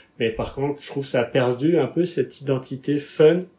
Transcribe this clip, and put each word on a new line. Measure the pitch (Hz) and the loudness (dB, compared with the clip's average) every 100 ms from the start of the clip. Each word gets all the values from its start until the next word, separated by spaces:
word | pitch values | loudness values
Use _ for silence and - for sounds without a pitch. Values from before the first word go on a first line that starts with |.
| - - | -16 -4
Mais | 113 | -2
par | 110 117 | -2 -6
contre, | - 143 143 | -4 -4 -4
je | - | -8
trouve | - | -8
que | 139 | -2
ça | 131 | 0
a | 117 | 0
perdu | 135 123 120 147 170 | 0 0 2 2 2
un | - | 2
peu | - 175 | 0 -2
cette | - 127 - | -2 -4 -4
identité | 135 131 131 127 - 147 | -4 -4 -4 -8 -4 -4
fun, | - - 156 175 180 | -2 4 6 6 0